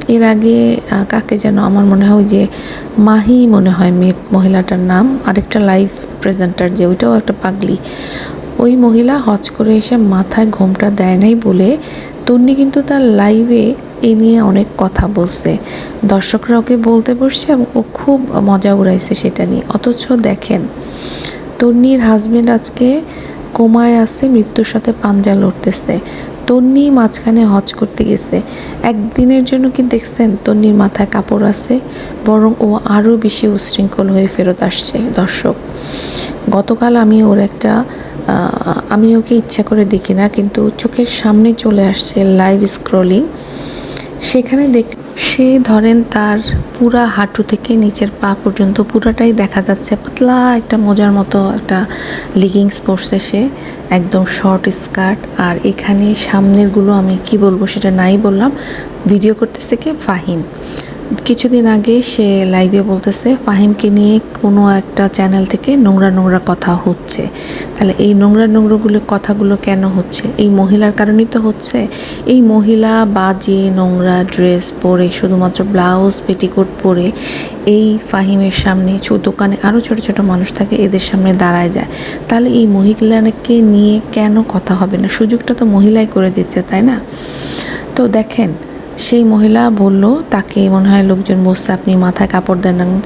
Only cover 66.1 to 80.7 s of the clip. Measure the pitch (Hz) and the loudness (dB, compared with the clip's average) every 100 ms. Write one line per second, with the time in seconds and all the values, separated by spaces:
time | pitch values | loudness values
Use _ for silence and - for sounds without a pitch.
66.1 | 185 185 180 202 175 - 175 - 175 - | 2 2 0 0 -2 -2 -2 -2 -4 -4
67.1 | - - - - - - - 196 - 202 | -6 -6 -10 -12 -12 -12 -2 -2 2 2
68.1 | 202 202 208 226 214 214 214 220 208 - | 4 4 4 4 4 4 2 2 0 0
69.1 | 202 - 208 202 196 - 190 190 185 180 | -4 -2 0 0 0 0 0 0 -2 -2
70.1 | - 214 - 208 196 190 208 208 208 208 | -4 -4 0 2 2 4 2 2 0 2
71.1 | 214 226 240 220 208 - 247 202 - - | 2 2 0 -2 -2 -4 -4 -4 -8 -12
72.1 | - - 254 226 214 208 220 220 220 220 | -8 2 4 6 4 4 2 2 2 2
73.1 | 202 190 190 - 196 196 185 185 180 180 | 0 0 -2 0 0 0 0 0 0 2
74.1 | 180 185 - 180 180 180 - 180 180 180 | 0 0 0 2 2 -2 -2 0 2 0
75.1 | - 190 185 180 185 196 196 180 185 196 | 0 0 0 0 -2 -2 0 2 2 0
76.1 | 190 - 185 185 196 175 - 190 180 180 | 0 -4 -4 -2 -2 -2 -2 0 0 -2
77.1 | - - - - - - 208 220 214 - | -4 -10 -10 -10 -4 0 2 2 0 -2
78.1 | 196 196 196 196 - 196 185 185 196 - | -2 0 2 0 0 0 0 0 -2 -2
79.1 | 214 196 190 202 202 208 233 226 220 - | 0 0 -2 -2 0 0 0 0 -4 -2
80.1 | 202 196 180 190 - 202 | -2 0 0 -2 -4 -2